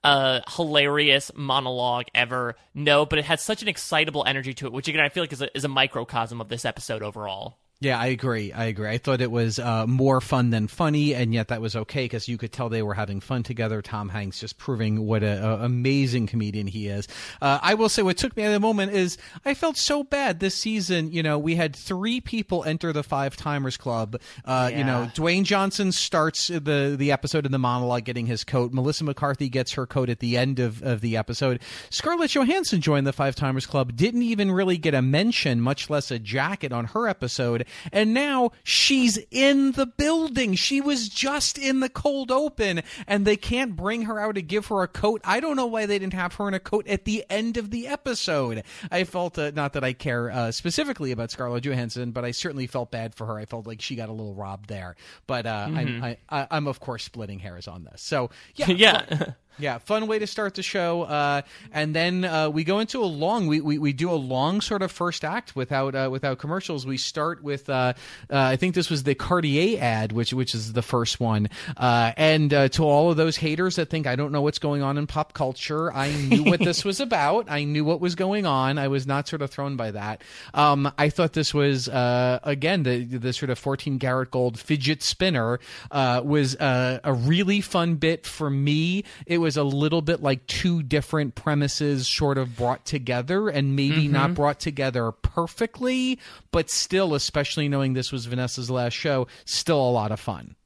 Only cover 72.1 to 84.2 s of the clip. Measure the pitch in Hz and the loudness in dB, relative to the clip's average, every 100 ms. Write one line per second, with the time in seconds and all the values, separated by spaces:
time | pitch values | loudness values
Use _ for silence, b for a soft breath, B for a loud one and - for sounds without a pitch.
72.1 | 117 156 156 147 143 135 - 156 143 170 | 4 4 4 4 4 4 4 4 6 6
73.1 | 156 160 151 156 156 185 180 160 160 139 | 4 2 0 -2 0 0 0 -2 -2 0
74.1 | 127 147 147 143 - 151 143 139 143 147 | -2 0 0 0 0 -2 0 0 -2 -2
75.1 | 156 156 - 131 131 - 151 160 135 143 | -2 -4 -2 -4 -2 -6 -2 -2 -2 -2
76.1 | 147 139 202 151 175 175 170 202 190 262 | -2 4 6 6 4 2 0 -2 -4 0
77.1 | 196 143 208 214 147 147 151 151 165 180 | 2 4 2 0 -2 0 0 2 2 0
78.1 | 170 190 208 185 135 131 147 139 139 135 | 0 0 0 2 2 2 0 0 0 0
79.1 | 139 143 156 139 - 139 135 110 104 104 | -2 -2 -6 -6 -4 -6 -4 -4 -4 -8
80.1 | 107 B B B 147 147 143 139 - 147 | -8 B B B 4 6 6 2 2 2
81.1 | - 165 160 147 147 143 135 123 131 123 | 2 0 2 0 2 2 2 0 0 2
82.1 | 123 127 123 147 143 156 190 131 123 120 | 4 2 2 -2 0 0 2 2 0 -2
83.1 | 127 123 123 131 123 139 135 151 135 131 | -4 -4 -2 -4 -2 -2 -4 -2 -2 0
84.1 | 127 | 0